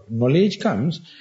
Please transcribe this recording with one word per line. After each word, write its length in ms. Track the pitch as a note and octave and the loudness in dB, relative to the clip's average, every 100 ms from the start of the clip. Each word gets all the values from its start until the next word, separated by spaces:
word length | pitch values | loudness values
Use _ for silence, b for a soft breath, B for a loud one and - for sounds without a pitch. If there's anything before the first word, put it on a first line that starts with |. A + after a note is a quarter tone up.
| - | -10
knowledge 500 | A2+ B2 E3 G3+ - | -2 2 4 2 0
comes, 420 | A3 G#2 D#3+ - B B | -2 -2 -2 -4 B B